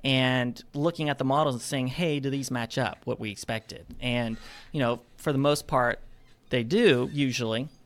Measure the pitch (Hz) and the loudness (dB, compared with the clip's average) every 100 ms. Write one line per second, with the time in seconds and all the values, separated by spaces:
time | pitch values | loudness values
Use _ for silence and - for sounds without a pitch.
0 | 143 131 127 127 123 120 - 143 160 165 | 4 4 4 2 0 -4 -10 -2 -2 0
1 | 151 139 131 139 151 120 - 139 127 127 | -2 0 2 2 2 0 -4 -2 -2 0
2 | 175 147 135 139 131 127 117 - 120 - | 0 0 -2 -4 -4 -4 -4 -2 -2 -4
3 | - 120 110 98 - 113 - - - - | -6 -6 -6 -8 -6 -6 -6 -16 -14 -6
4 | 123 120 117 113 - - - 151 120 120 | -2 0 -2 -4 -10 -18 -10 -2 0 0
5 | - - - 139 143 147 - 139 120 - | -6 -6 -2 2 4 2 0 2 2 0
6 | - - - - - 127 117 190 233 127 | -8 -20 -20 -20 -4 -2 2 4 6 6
7 | 131 147 139 120 113 113 143 - | 2 0 0 0 -2 -2 -4 -12